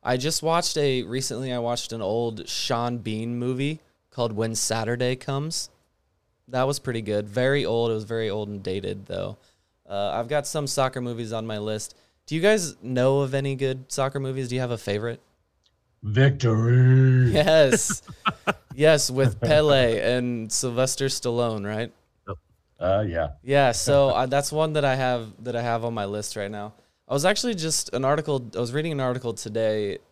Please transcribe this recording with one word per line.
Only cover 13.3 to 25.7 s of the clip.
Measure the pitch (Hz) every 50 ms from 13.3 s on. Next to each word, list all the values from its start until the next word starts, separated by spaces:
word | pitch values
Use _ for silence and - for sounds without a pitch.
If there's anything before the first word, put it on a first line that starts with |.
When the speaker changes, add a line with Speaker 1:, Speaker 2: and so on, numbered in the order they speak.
| 131
Speaker 1:
any | 139 139 139 135
good | 127 135 131 131 131 131
soccer | _ - - 135 135 135 139
movies? | 135 131 131 135 131 120
Do | 123
you | 127
have | 127 120 120
a | 110
favorite? | - - 101 104 107 117 117 147 _ _ _ _ _ _ _ _ _ _ _ _ _ _ _ _ -
Speaker 2:
Victory. | 104 107 127 135 139 - - 123 117 110 110 113 117 123 127 127 127 131 131 131 131 127 127 127 120
Speaker 1:
Yes. | 110 151 147 151 160 160 151 135 226 - - - - - _
Speaker 2:
<laughs> | - - _ _ - - - - - - - _ _ -
Speaker 1:
Yes, | 127 147 156 160 147 - -
with | 127 131 135 123 101 -
Pele | - - 151 151 151 151 143 135 127 117 113 107
and | - 113 123 127 123 123 123 117 110 110 -
Sylvester | - - 127 120 120 131 131 - - 135
Stallone, | 135 135 - - 127 117 120 120 117 110 107 98
right? | 101 107 107 120 - - _ _ _ _ _ _ - 95 - _ _ _ _ _ _ _ _
Speaker 2:
Uh, | 87 92 95 101 107
yeah. | 101 82 85 80 69 67 - _
Speaker 1:
Yeah, | 120 139 143 139 127 113
so, | - - - 143 139 139 135
Speaker 2:
<laughs> | 87
Speaker 1:
uh, | - 131
that's | 127 135 143 143 - 151
one | 151 156 160 151
that | 151 143
I | 139 131
have, | 131 131 127 127 120 113 107 101 - 110
that | 123 120
I | 117 120
have | 120